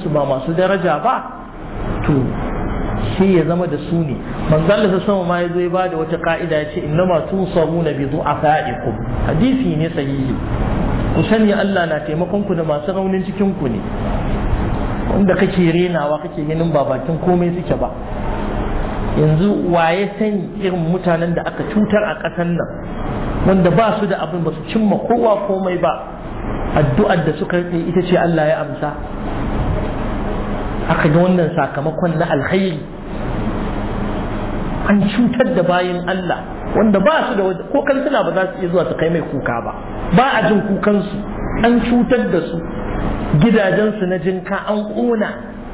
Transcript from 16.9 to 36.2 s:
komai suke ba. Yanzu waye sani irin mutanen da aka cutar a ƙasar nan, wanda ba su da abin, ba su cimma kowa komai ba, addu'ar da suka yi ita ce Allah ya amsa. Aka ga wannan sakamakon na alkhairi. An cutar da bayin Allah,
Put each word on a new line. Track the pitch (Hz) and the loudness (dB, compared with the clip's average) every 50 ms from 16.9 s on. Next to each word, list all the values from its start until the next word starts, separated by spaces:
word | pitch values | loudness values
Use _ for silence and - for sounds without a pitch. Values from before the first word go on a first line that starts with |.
| 131 131 - - 165 147 - | 0 -2 -2 -2 -2 0 2
komai | 180 180 175 175 175 175 | 2 2 4 2 2 0
suke | 175 - - 139 - | -2 -2 -2 -2 -2
ba. | 123 - - - - - - - - - - - - - - - - - - - - - - - - - | -2 -4 -4 -6 -8 -8 -6 -6 -4 -4 -4 -2 -4 -4 -2 -2 -2 -2 -2 -2 -2 -2 -2 -2 -2 0
Yanzu | - 147 151 156 156 156 185 208 208 208 - 175 | 2 2 4 4 4 4 4 4 2 2 2 2
waye | 170 170 165 160 170 190 202 - - | 2 4 4 4 2 2 0 -2 -2
sani | - 214 214 208 190 170 - - - 196 | -2 0 0 0 -2 -4 -4 -6 -4 -2
irin | 185 180 175 165 160 | -2 0 0 0 0
mutanen | 180 185 180 185 165 165 170 175 170 | 0 0 2 2 2 2 2 0 0
da | 160 - | -2 -2
aka | 170 - - 143 - | -4 -4 -4 -6 0
cutar | - 208 208 202 - - | 2 2 2 4 4 2
a | 160 156 156 - - | 2 0 -4 -4 -4
ƙasar | 165 - 175 170 175 | -6 -4 -2 -2 -2
nan, | 175 160 120 - - - - - - - - - - - - - - - - | 0 -2 -2 -4 -6 -10 -10 -8 -6 -6 -4 -4 -4 -4 -4 -4 -2 0 2
wanda | 175 196 190 175 175 | 4 4 6 4 4
ba | 151 185 226 214 202 208 | 4 4 4 4 2 0
su | 208 175 | 0 0
da | 185 - 156 | 0 -2 -2
abin, | 156 175 175 | -4 -2 -2
ba | 160 156 151 | -2 -2 -4
su | - - - | -4 -8 -4
cimma | - 226 214 202 170 - - | 0 0 2 2 2 0 2
kowa | - 233 233 233 220 202 - - - | 0 2 2 4 4 2 2 2 -2
komai | 190 190 190 185 180 165 170 | -2 -2 0 -2 -2 0 0
ba, | 160 - - - - - - - - - - - - - - - - - 156 | 0 0 -2 -6 -10 -12 -12 -10 -10 -8 -8 -6 -6 -6 -4 -4 -2 2 2
addu'ar | 147 135 - - 214 202 190 170 147 156 | 2 2 4 2 4 4 4 2 2 0
da | 151 | 0
suka | - 196 - 175 175 | 0 -2 0 0 -2
yi | 175 175 175 165 - - | 0 0 -2 -2 -2 0
ita | 170 185 175 175 | 0 0 2 4
ce | 180 | 4
Allah | 160 127 170 170 160 151 151 | 4 4 4 2 2 2 2
ya | 156 151 151 | 2 0 0
amsa. | 143 - - 151 147 147 - - - - - - - - - - 135 - 131 131 - - - - - - - - 104 - - 202 - - - - - - - - - - - - - 165 | -6 -6 -4 -4 -4 -4 -6 -8 -8 -8 -6 -6 -4 -4 -4 -4 -2 -2 -2 0 0 0 0 -2 -2 -4 -4 -4 -4 -4 -4 -4 -4 -4 -4 -4 -4 -4 -4 -4 -4 -4 -4 -2 -2 0
Aka | - - 160 | 0 2 2
ga | 147 170 | 4 4
wannan | 175 185 180 180 165 151 - 160 | 4 4 4 2 2 0 0 0
sakamakon | 135 131 - - 139 160 - - 185 170 156 160 | -2 -2 -2 -4 -4 -4 -2 -2 -2 -2 0 0
na | 165 165 | 0 0
alkhairi. | 165 143 127 - 180 190 190 185 160 143 - - - - - - - - - - - - 107 107 104 - - - - - 104 104 107 104 104 104 - - - - - - - - - - - - - - - - | 0 0 0 0 0 0 0 0 -2 -4 -8 -10 -12 -12 -10 -8 -8 -6 -4 -4 -4 -4 -2 -2 -2 -2 -4 -4 -4 -4 -4 -4 -4 -4 -4 -4 -4 -4 -4 -4 -4 -4 -4 -4 -4 -4 -4 -4 -4 -2 0 2
An | 208 202 180 - | 2 4 2 2
cutar | - - 240 220 - - - - - | 2 2 2 2 2 2 0 0 2
da | 185 170 | 0 2
bayin | 175 175 180 180 180 180 180 170 175 | 2 2 2 0 0 -2 -4 -2 -2
Allah, | 185 185 | -4 -4